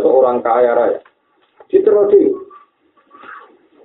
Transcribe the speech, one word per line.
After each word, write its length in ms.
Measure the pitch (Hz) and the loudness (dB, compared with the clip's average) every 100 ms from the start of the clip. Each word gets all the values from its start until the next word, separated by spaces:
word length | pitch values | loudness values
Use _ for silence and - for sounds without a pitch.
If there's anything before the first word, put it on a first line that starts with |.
seorang 420 | 123 131 127 120 | 2 2 2 -2
kaya 320 | 117 120 120 117 | -2 0 0 0
raya. 240 | 107 - _ _ _ _ _ _ - | -2 -4 _ _ _ _ _ _ -4
Ditero 380 | - 427 415 - | -2 0 0 2
dhewe. 260 | 202 - - - - _ _ _ _ _ - - - - _ _ _ | 2 2 -4 -14 -20 _ _ _ _ _ -20 -20 -20 -20 _ _ _